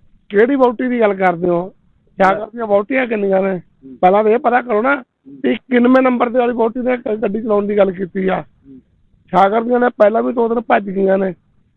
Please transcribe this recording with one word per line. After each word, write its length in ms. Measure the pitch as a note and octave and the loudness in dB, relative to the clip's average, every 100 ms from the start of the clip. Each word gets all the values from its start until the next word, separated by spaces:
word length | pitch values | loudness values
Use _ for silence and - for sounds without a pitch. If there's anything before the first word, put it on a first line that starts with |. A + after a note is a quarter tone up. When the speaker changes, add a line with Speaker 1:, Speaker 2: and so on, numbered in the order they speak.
| _ _ - | _ _ -4
Speaker 1:
ਕਿਹੜੀ 260 | G3+ A#3+ C#4 | 0 2 2
ਵਹੁਟੀ 320 | B3+ A#3 B3+ | 0 0 -4
ਦੀ 120 | B3 | 0
ਗੱਲ 140 | G#3+ | 0
ਕਰਦੇ 360 | F#3+ F#3+ E3+ F3+ | 2 0 0 0
ਹੋ? 240 | F3 F#3+ - _ _ _ - | -2 -4 -12 _ _ _ 0
ਸਾਗਰ 220 | F#3+ G3+ G#3+ | 0 0 -6
ਦੀਆਂ 220 | A#3 A3 | -8 0
ਵਹੁਟੀਆਂ 400 | G3+ G#3 C4 B3 | 0 0 -2 -2
ਕਿੰਨੀਆਂ 340 | A3 G3 F#3+ | -2 0 0
ਨੇ? 160 | G3 F3+ | 0 -4
Speaker 2:
ਹੂੰ। 400 | - _ C3+ B2+ | -10 _ -20 0
Speaker 1:
ਪਹਿਲਾਂ 220 | F3+ G3+ | 2 4
ਤਾਂ 80 | A3 | 2
ਇਹ 60 | A#3 | 0
ਪਤਾ 240 | C4 A#3+ | 0 0
ਕਰੋ 200 | B3 G#3 | 0 -2
ਨਾ 140 | B3+ C#4+ | 0 -2
Speaker 2:
ਹੂੰ। 400 | - _ C4+ C#4 | -6 _ -20 -6
Speaker 1:
ਕਿ 200 | B3+ B3 | -4 -4
ਕਿੰਨਵੇਂ 460 | - B3 B3 C4 | 0 2 4 4
ਨੰਬਰ 280 | C4 B3 A#3+ | 4 0 -2
ਤੇ 100 | B3 | 0
ਵਾਲੀ 140 | A#3+ | -2
ਵਹੁਟੀ 260 | A#3 A3+ B3+ | 0 -2 -2
ਨੇ 180 | B3 B3 | -4 -4
ਗ-, 180 | A#3 A3 | -4 -4
ਗੱਡੀ 260 | A3 G#3 | -4 -4
ਚਲਾਉਣ 260 | A3 G#3 G3+ | -2 -2 0
ਦੀ 100 | G#3 | 0
ਗੱਲ 140 | G3 | 0
ਕੀਤੀ 360 | F#3 F#3 G3 F#3+ | -2 -8 -4 -4
ਆ। 140 | F3+ | -4
Speaker 2:
ਹੂੰ। 380 | D3 _ C#3 C3 _ _ _ _ _ F3+ | -8 _ -20 -20 _ _ _ _ _ 2
Speaker 1:
ਸਾਗਰ 280 | G3 A3+ | 2 2
ਦੀਆਂ 160 | A#3 B3 | 0 0
ਨੇ 100 | A#3+ | 0
ਪਹਿਲਾਂ 340 | - G#3 A3+ | 2 2 2
ਵੀ 100 | B3+ | -2
ਦੋ 140 | A#3+ A3+ | -2 -2
ਦਿਨ 120 | A#3 | -2
ਭੱਜ 300 | A#3 A#3+ G3+ | 0 -2 -2
ਗਈਆਂ 280 | F#3+ F#3+ F#3+ | -2 0 0
ਨੇ, 140 | F#3+ F3 _ _ _ | -2 -6 _ _ _